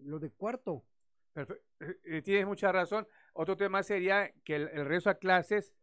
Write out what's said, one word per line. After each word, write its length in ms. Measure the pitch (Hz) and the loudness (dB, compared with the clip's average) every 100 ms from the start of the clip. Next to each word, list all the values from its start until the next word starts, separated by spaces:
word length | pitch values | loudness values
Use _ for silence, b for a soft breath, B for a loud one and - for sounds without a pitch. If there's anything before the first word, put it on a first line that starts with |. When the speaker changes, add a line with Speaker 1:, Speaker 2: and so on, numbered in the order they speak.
Speaker 1:
lo 140 | 135 156 | -10 -8
de 120 | 156 | -8
cuarto. 540 | - 202 247 - 147 - _ _ _ _ | -8 -6 -6 -6 -8 -10 _ _ _ _
Speaker 2:
Perfe-, 280 | - 139 196 _ - | -12 -10 -12 _ -14
eh, 220 | 151 185 | -12 -12
eh, 200 | - 160 | -8 -6
tienes 240 | 185 196 196 | 2 2 2
mucha 260 | 196 196 | 0 2
razón. 340 | 185 175 214 208 b b | 2 2 -2 -4 b b
Otro 240 | - 160 190 | -6 -2 0
tema 280 | 196 190 | 0 0
sería 480 | 190 202 185 202 196 - | 0 0 2 2 2 -4
que 140 | - 151 | -6 -4
el, 60 | 151 | -4
el 120 | 151 | -4
regreso 260 | 143 175 208 | -2 0 2
a 80 | 185 | 2
clases, 540 | 185 185 165 208 196 _ | 4 4 4 -2 -2 _